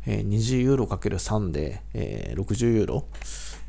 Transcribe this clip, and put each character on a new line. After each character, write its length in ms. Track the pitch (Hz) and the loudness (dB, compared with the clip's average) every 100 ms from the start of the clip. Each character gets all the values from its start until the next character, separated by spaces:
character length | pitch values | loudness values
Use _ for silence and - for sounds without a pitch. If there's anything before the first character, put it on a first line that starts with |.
| - | -2
え 140 | 104 | 0
ー、 20 | |
二 180 | 101 107 | 2 2
十 180 | 113 127 | 2 4
ユ 140 | 123 | 4
ー 40 | 135 | 4
ロ 100 | 101 | 2
か 100 | 98 | 0
け 120 | 104 | 0
る 80 | 95 | -2
三 360 | - 107 95 | 0 0 0
で、 280 | 73 76 - - | 0 -2 -4 -6
え 380 | 110 50 55 - | -4 -4 -4 -4
ー、 20 | 78 | -4
六 200 | 101 107 | -2 2
十 180 | 117 | 4
ユ 100 | 113 | 4
ー 20 | 98 | 4
ロ。 200 | 139 - - - - - - | 0 -4 -8 -8 -8 -8 -10